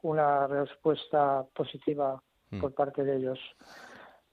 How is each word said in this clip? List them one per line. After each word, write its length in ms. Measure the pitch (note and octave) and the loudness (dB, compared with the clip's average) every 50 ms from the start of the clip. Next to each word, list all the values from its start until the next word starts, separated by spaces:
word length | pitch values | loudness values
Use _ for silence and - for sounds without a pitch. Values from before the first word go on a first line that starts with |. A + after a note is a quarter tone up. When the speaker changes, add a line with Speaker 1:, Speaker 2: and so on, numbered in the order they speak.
| - | -4
Speaker 1:
una 440 | E3 D#3 D#3 D3+ C#3+ C#3+ C#3 C#3 | -2 2 2 4 4 4 2 2
respuesta 1000 | C3+ C#3+ C#3+ C#3+ C3 - - - D#3+ D3 C#3 - - - D3+ C#3+ C#3 C#3 C3+ C3 - _ | 2 0 0 -2 -2 -6 -2 0 2 2 2 -2 0 2 4 4 4 4 0 -2 -4 _
positiva 720 | - C#3+ - - C#3 - - D3+ C#3+ C#3+ C3+ C3+ C3 - _ _ _ _ _ G#2 | -6 -6 -6 -8 -6 -4 -2 -2 0 0 -2 -2 -4 -10 _ _ _ _ _ -6
Speaker 2:
Hmm. 60 | G2 | -4
Speaker 1:
por 140 | F#2 C3+ C3+ | -4 -2 0
parte 280 | - C#3+ C3+ C3+ - C#3 | 0 -2 0 0 0 0
de 140 | C#3 C#3 | 0 0
ellos. 220 | C3 C3 C3 C3 - - - - _ - - - - - - - - - - - _ _ _ | 0 0 -2 -4 -6 -8 -14 -20 _ -20 -20 -20 -20 -20 -20 -20 -20 -20 -20 -20 _ _ _